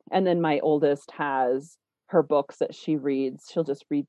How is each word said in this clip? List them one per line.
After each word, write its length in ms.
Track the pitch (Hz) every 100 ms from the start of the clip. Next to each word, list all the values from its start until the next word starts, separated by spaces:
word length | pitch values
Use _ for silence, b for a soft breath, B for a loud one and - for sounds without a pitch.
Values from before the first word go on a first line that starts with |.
| -
and 160 | 185 180
then 140 | 170
my 180 | 160 143
oldest 520 | 156 151 147 143 -
has 640 | - 147 135 127 131 156 _ _ _ _
her 120 | 175
books 340 | 143 147 - -
that 180 | - -
she 200 | - 151
reads. 520 | 139 135 135 143 -
She'll 120 | 170
just 220 | 151 139 _
read 160 | 147